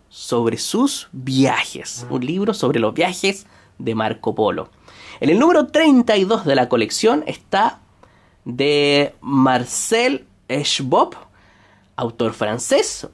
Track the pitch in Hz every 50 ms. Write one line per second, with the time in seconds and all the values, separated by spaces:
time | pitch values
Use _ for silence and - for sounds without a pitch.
0 | _ _ - - - - - - 117 113 110 - - - - 220 269 277 - -
1 | - - - 135 127 131 131 131 135 127 117 - - - - - - - - 120
2 | 120 - 143 127 123 143 170 190 208 226 196 - - 131 117 117 110 107 110 147
3 | 165 185 180 - - 190 196 - - - _ - _ _ _ - - 113 110 110
4 | 110 110 113 - - 113 - - 107 98 90 78 80 - _ _ _ - - -
5 | - - - - - - - 220 294 339 349 302 285 - - 302 320 302 269 247
6 | 240 233 214 202 185 190 226 202 170 151 139 131 123 - 127 117 107 107 - -
7 | - 220 262 302 - - - - _ _ - 196 220 - - - _ _ _ _
8 | - _ _ _ _ _ _ _ _ 123 120 127 139 147 147 147 143 143 143 143
9 | 143 139 - _ - - 139 135 131 131 127 120 123 - - - - - 226 226
10 | 240 262 277 - - _ _ _ _ - 127 143 143 - - - 139 127 160 214
11 | 349 349 - - - _ _ _ _ _ _ _ _ _ _ _ _ _ _ -
12 | 127 117 117 - 117 113 113 - 113 104 110 123 - - 269 349 - - - -
13 | - -